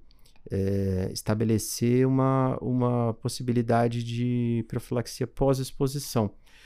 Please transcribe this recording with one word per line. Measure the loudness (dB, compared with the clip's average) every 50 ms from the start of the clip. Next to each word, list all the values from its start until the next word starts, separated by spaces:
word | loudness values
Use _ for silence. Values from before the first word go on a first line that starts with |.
| -10 -18 -20 -20 -20 -20 -20 -18 -12 -6
é, | -4 -2 0 0 0 0 0 0 0 0 -2 -4 -6
estabelecer | -6 -2 -2 0 0 2 2 2 2 0 -2 -4 -2 0 2 4 4 4
uma, | 4 4 4 4 4 2 2 2 0 0
uma | -2 -2 -2 0 0 2 2 2 2 0 0 -2
possibilidade | -4 -6 -6 -6 -6 -2 0 0 0 2 2 2 2 2 2 0 -2 -4
de | -4 -4 -2 -2 0 0 0 0 0 0 0 -2
profilaxia | -4 -6 -6 -6 -4 -4 -4 -4 -4 -6 -6 -6
pós-exposição, | -6 -2 0 2 2 2 2 0 -6 -4 -2 -2 -2 -2 -4 -6 -2 0 2 2 0 -2 -8 -20 -20 -20 -20 -20